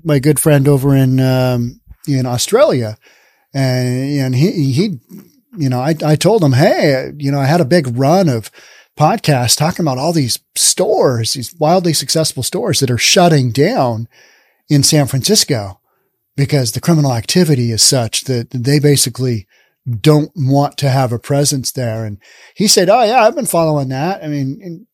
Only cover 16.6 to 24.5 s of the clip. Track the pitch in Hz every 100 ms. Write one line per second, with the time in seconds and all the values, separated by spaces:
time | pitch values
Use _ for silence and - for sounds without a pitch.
16.6 | 120 120 - 165 143 120 - 180 170 131
17.6 | 120 110 - 135 110 - - 123 117 127
18.6 | 120 147 147 135 - 117 127 117 - _
19.6 | _ _ - 113 151 151 156 - 131 139
20.6 | 143 - 139 131 127 117 - 143 147 135
21.6 | 117 - 120 110 110 101 _ - - -
22.6 | 208 - 180 233 214 254 320 339 226 165
23.6 | 160 151 131 131 165 196 156 147 135